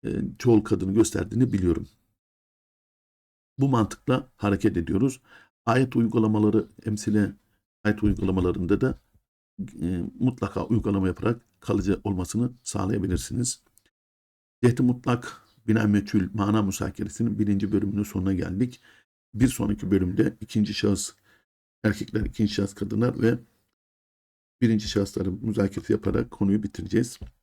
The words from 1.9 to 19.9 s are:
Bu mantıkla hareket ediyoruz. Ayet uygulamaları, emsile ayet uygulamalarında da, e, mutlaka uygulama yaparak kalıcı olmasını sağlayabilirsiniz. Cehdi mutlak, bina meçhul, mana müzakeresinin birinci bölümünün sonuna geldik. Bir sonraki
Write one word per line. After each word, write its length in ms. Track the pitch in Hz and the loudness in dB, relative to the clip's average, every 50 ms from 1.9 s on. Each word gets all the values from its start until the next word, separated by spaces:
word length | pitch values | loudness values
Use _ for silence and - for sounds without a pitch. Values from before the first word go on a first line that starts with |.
| _ _ _ _ _ _ _ _ _ _ _ _ _ _ _ _ _ _ _ _ _ _ _ _ _ _ _ _ _ _ _ _ _ - | _ _ _ _ _ _ _ _ _ _ _ _ _ _ _ _ _ _ _ _ _ _ _ _ _ _ _ _ _ _ _ _ _ -2
Bu 120 | 135 139 | 0 2
mantıkla 600 | 131 117 107 - - - _ - 127 127 - _ _ | 2 2 2 0 -2 -10 _ -2 -2 -2 -2 _ _
hareket 420 | _ - 104 101 98 - 107 95 90 | _ 0 0 0 2 2 0 0 0
ediyoruz. 440 | 82 78 78 95 120 139 127 - _ _ - - _ _ _ _ _ | -2 0 0 0 0 0 -2 -4 _ _ -20 -20 _ _ _ _ _
Ayet 300 | - 117 127 135 127 - | 0 2 2 2 2 2
uygulamaları, 720 | 120 117 110 110 120 110 107 107 107 107 107 104 110 110 - _ - - | 0 0 2 2 2 2 2 4 4 4 4 4 2 0 0 _ -10 -6
emsile 480 | 113 107 104 - 110 104 107 104 - - _ _ _ _ _ _ _ _ _ _ | -6 -6 -4 -2 0 2 2 2 0 -2 _ _ _ _ _ _ _ _ _ _
ayet 200 | 107 104 - - | -2 -2 2 2
uygulamalarında 760 | 104 95 - 98 95 92 92 90 90 87 92 90 82 101 101 | 0 0 2 0 0 0 2 2 0 0 0 0 0 2 2
da, 180 | 127 131 - - _ _ _ _ _ _ _ _ _ _ _ - 196 - - - | 2 0 -2 -4 _ _ _ _ _ _ _ _ _ _ _ -12 -12 -12 -10 -6
e, 220 | - 85 92 87 - - - - | -4 -4 -2 -4 -4 -8 -6 -2
mutlaka 460 | - 131 127 - - 98 - 113 - | -2 -2 0 -2 -6 -6 -4 -6 -2
uygulama 420 | - 113 110 - 110 101 98 95 92 | 0 0 0 2 2 0 2 0 0
yaparak 340 | 87 - - 110 120 120 _ _ _ _ | -2 -2 -2 -2 -2 -2 _ _ _ _
kalıcı 420 | - - 104 101 90 98 98 - - | -4 -2 0 0 2 0 0 0 0
olmasını 480 | 104 98 90 90 - - 107 120 123 123 _ _ | -4 -2 -2 -4 -4 -2 -2 -2 -2 -4 _ _
sağlayabilirsiniz. 1000 | - - 104 98 95 104 101 90 92 90 85 - - - 127 120 - - - _ _ _ _ _ _ _ _ _ _ _ _ _ _ _ _ _ _ _ _ - | -8 -6 -4 -2 -2 -2 -2 0 0 -2 -2 -2 -4 -6 -4 -4 -4 -6 -10 _ _ _ _ _ _ _ _ _ _ _ _ _ _ _ _ _ _ _ _ 2
Cehdi 180 | 123 120 127 | 2 4 4
mutlak, 600 | 131 123 123 123 - 127 123 123 123 - - - _ _ _ _ _ - | 2 2 2 0 0 -2 -2 -2 -2 -10 -16 -16 _ _ _ _ _ 0
bina 160 | 110 107 107 | 0 2 4
meçhul, 460 | 104 104 104 98 104 - 104 95 87 - | 4 2 2 2 2 0 0 0 0 -2
mana 280 | 107 101 101 104 110 | -2 0 2 2 2
müzakeresinin 760 | 104 98 98 - - - - - 107 - - - 117 117 104 104 | 2 0 -2 -4 -6 -6 -6 -6 -8 -8 -4 -4 -2 -2 0 -2
birinci 320 | 107 104 101 98 101 98 | 0 0 0 -2 0 0
bölümünün 320 | 104 101 104 101 101 101 104 | 0 0 0 0 -2 -2 -4
sonuna 300 | - - 98 92 98 95 | -2 -4 -2 -2 0 0
geldik. 480 | 87 85 87 90 98 123 123 127 - _ _ _ _ _ _ _ _ _ _ _ | -2 -2 -4 -2 -2 -2 -4 -4 -12 _ _ _ _ _ _ _ _ _ _ _
Bir 140 | 107 123 - | 0 2 2
sonraki 440 | - - - 107 104 - - - | 2 0 -2 -2 -2 -4 0 2